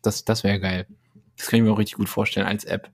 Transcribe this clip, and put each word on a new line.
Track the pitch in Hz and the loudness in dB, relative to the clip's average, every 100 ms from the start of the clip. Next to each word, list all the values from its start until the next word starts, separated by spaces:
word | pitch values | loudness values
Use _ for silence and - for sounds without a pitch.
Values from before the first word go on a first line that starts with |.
Das, | 107 - - | -2 -2 -2
das | 113 | 0
wäre | 101 101 | 0 0
geil. | 92 92 90 - _ - _ - | -2 -4 -6 -14 _ -20 _ -12
Das | - | 0
kann | 117 | 4
ich | |
mir | 110 | 6
auch | 104 | 4
richtig | 104 - | 0 -2
gut | 101 | -4
vorstellen | - 107 101 98 | -2 -2 -2 -2
als | - | -2
App. | - - - | -4 -6 -6